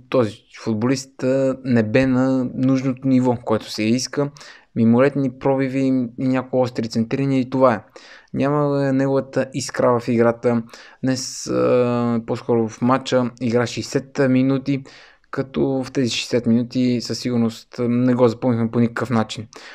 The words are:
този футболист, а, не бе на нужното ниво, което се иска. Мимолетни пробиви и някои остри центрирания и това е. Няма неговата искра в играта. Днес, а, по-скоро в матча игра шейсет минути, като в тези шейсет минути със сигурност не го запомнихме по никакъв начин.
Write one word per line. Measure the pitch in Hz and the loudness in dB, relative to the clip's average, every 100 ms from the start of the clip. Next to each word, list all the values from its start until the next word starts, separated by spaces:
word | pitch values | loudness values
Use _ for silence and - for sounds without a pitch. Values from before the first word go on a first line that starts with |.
| - | -2
този | 135 107 - _ - | 0 0 -4 _ -10
футболист, | - 110 120 135 - - | -4 -2 0 -2 -4 -6
а, | 131 135 131 131 | -2 0 0 -2
не | 135 117 | 0 2
бе | 107 123 131 | 4 2 2
на | 127 131 131 123 | 2 2 0 -2
нужното | - 131 131 135 127 135 | -2 0 2 0 -2 0
ниво, | 127 127 120 | 2 2 0
което | - - - | -2 -2 -2
се | - | -4
иска. | 107 127 - - 143 - - - _ - | 0 0 -2 -4 -4 -6 -20 -20 _ 0
Мимолетни | 113 120 139 139 135 127 | 4 6 4 2 -4 -2
пробиви | 139 135 135 131 | 0 0 0 0
и | 135 131 117 - | 0 0 -2 -4
някои | 131 131 127 127 | 0 0 0 0
остри | 123 123 113 | 0 -2 -4
центрирания | 117 113 131 139 135 | -2 -2 -2 0 0
и | 127 | 0
това | 131 131 | 2 4
е. | 104 - - - - _ | 2 -4 -20 -20 -20 _
Няма | 131 135 147 143 143 139 | -2 0 0 0 0 0
неговата | 135 139 135 131 135 131 | 0 0 0 -2 -4 -4
искра | 139 - - 127 120 | -6 -6 0 2 2
в | 123 | 0
играта. | 113 117 117 123 120 113 - - - | 2 2 2 0 0 -2 -14 -20 -6
Днес, | 131 127 - - 127 | -4 -4 -6 -10 -4
а, | 123 123 123 123 120 120 117 117 | 0 2 4 2 0 0 -2 -2
по-скоро | 120 - 120 110 | -6 0 0 0
в | - | -2
матча | 120 131 - 127 120 - | 0 0 0 0 -2 -4
игра | 127 120 120 | -2 0 0
шейсет | - - 139 135 - 135 | -4 -6 -6 -6 -2 2
минути, | 127 131 135 135 135 135 - - _ _ | 2 2 0 -2 -6 -6 -20 -20 _ _
като | - 131 151 139 135 | -8 -6 -2 -2 -2
в | 127 | -4
тези | 143 123 | -2 -2
шейсет | - - 123 117 | -2 -2 -2 2
минути | 113 120 131 127 120 | 0 0 0 0 0
със | - 117 | -4 -6
сигурност | 127 120 113 113 - - | -2 0 -2 -4 -14 -6
не | 120 120 127 | -2 2 2
го | 123 123 | 4 2
запомнихме | 113 131 117 113 | 2 -2 0 0
по | 120 | 0
никакъв | 117 117 110 | 0 0 -2
начин. | 113 110 - 110 - - | -2 -2 -8 -14 -18 -20